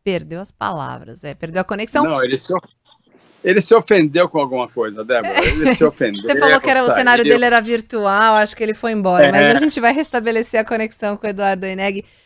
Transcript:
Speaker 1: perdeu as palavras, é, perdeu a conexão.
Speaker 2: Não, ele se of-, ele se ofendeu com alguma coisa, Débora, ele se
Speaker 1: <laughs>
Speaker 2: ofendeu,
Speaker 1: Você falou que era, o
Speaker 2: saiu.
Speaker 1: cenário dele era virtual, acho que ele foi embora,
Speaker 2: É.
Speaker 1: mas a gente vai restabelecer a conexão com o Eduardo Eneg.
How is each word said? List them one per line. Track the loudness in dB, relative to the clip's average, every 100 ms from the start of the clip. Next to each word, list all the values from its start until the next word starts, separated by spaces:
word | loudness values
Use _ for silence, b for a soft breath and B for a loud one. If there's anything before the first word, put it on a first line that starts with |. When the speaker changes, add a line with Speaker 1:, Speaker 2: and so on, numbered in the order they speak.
Speaker 1:
perdeu | -6 -6 -6 -14
as | -16
palavras, | -16 -12 -10 -10 -14 -18 -18
é, | -18
perdeu | -14 -8 -8
a |
conexão. | -6 -8 -4 -2
Speaker 2:
Não, | -2 -2
ele | -2 -4
se | -4
of-, | -6 -8 _ _ _ _ _ _ _
ele | 0 0
se | 4
ofendeu | 2 4 2 2 0 0
com | -2
alguma | -4 -4 -6
coisa, | -6 -6 -6
Débora, | -4 -2 -2 -2
ele | -2 0 0
se | 2
Speaker 1:
<laughs> |
Speaker 2:
ofendeu, | 0 0 -4 -4
Speaker 1:
Você | -4 0
falou | 2 2
que | 2
era, | 2
o | 2
Speaker 2:
saiu. | 2
Speaker 1:
cenário | 4 4
dele | 4 4 4
era | 2
virtual, | 0 -4 -4 -4 0 2 4 4
acho | 2 -2
que |
ele | -6 -4
foi | -4
embora, | -2 2 4 6
Speaker 2:
É. |
Speaker 1:
mas | 6 4 4
a |
gente | 0 2
vai | 0
restabelecer | 0 -2 -2 -2 -2 -2 -2
a |
conexão | -2 -4 -6 -6 -8 -6
com | -6
o |
Eduardo | -2 -2 -2 -6
Eneg. | -6 -4 -6 b b